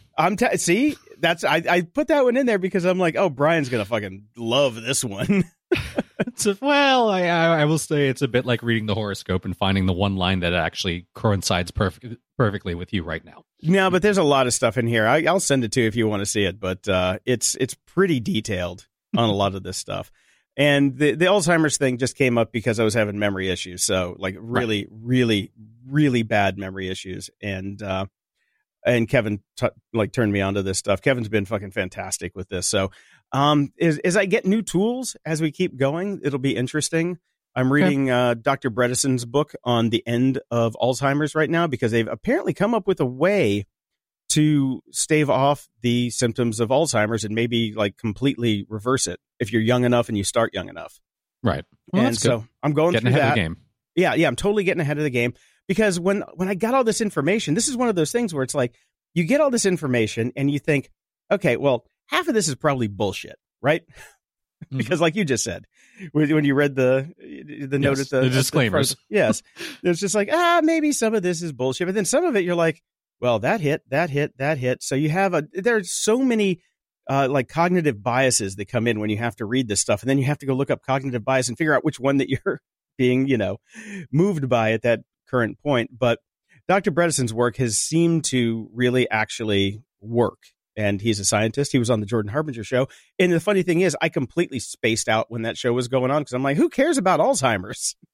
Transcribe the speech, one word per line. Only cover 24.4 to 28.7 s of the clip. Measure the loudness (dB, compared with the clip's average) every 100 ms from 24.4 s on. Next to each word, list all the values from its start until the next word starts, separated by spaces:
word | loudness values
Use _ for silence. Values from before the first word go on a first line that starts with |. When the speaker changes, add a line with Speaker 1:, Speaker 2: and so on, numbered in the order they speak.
| -4 -2
Speaker 1:
really, | 0 -2 -4
really, | -10 -2 2 2 2 -2 _ -20 -20 -4
really | 2 4 2
bad | 2 2 0 -2
memory | -8 -8 -8
issues. | -8 -10 -12 -14 -10
And, | -6 -6 -8 -10
uh, | -6 -4 -6 _ _ _ _ _ _